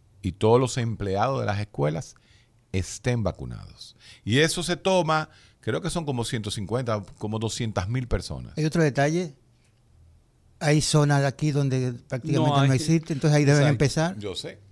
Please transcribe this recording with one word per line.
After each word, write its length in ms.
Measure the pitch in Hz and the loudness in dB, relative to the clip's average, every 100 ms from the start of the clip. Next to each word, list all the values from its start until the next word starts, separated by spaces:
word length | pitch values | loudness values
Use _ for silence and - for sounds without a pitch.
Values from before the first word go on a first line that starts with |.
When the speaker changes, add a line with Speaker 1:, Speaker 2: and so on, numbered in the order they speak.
| _ _ | _ _
Speaker 1:
y 100 | 95 | -8
todos 260 | - 110 120 | 0 4 4
los 200 | 127 127 | 4 -2
empleados 640 | 117 101 101 98 123 131 | -4 -4 -2 0 0 -2
de 60 | 113 | -2
las 140 | 101 | -4
escuelas 540 | 104 - 147 156 - - _ _ _ _ _ | -4 -4 -2 -4 -10 -18 _ _ _ _ _
estén 500 | 95 - - 123 120 | -6 -6 -6 -2 -2
vacunados. 760 | 92 - 64 55 50 - - - - - | -2 -6 -10 -12 -16 -20 -20 -20 -20 -12
Y 140 | 98 127 | 0 2
eso 240 | 160 190 | 2 0
se 140 | 160 170 | -4 -2
toma, 520 | 190 185 160 156 156 - _ _ | 0 2 2 0 -2 -14 _ _
creo 220 | - 143 | -6 -4
que 80 | 170 | -4
son 160 | 175 143 | -6 -4
como 180 | 123 | -4
ciento 260 | 113 120 104 | -4 -6 -6
cincuenta, 520 | 110 90 120 117 104 92 - | -8 -4 -4 -2 -4 -6 -10
como 200 | 107 110 | -6 -4
doscientas 520 | 110 - 113 98 95 | -4 -4 -6 -4 -4
mil 180 | 127 127 | -4 -4
personas. 460 | 104 - 69 58 - | -4 -6 -12 -10 -4
Speaker 2:
Hay 80 | |
otro 180 | 156 170 | -2 2
detalle. 520 | 151 127 143 170 175 - _ _ _ _ _ _ - _ _ _ _ - | 0 2 0 0 -6 -10 _ _ _ _ _ _ -20 _ _ _ _ -4
Hay 200 | 151 151 | 2 2
zonas 440 | - 151 147 143 | 4 4 4 4
aquí 260 | 139 131 151 | 2 0 -2
donde 420 | 143 139 127 127 120 - | 0 0 0 -2 -6 -8
prácticamente 420 | 131 156 131 147 | -8 0 2 4
Speaker 3:
No 140 | 143 | 4
Speaker 2:
no 80 | 135 | 4
Speaker 3:
hay. 60 | 131 | 4
Speaker 2:
existe, 340 | - 165 160 | 2 0 0
entonces 240 | 143 160 147 | 0 4 4
ahí 80 | |
deben 180 | 139 147 | 6 6
Speaker 3:
Exacto. 100 | 135 | 4
Speaker 2:
empezar. 460 | 110 139 156 165 190 | 4 2 0 -2 -4
Speaker 1:
Yo 160 | 101 | -8
sé. 260 | 87 151 - - | -8 -10 -14 -20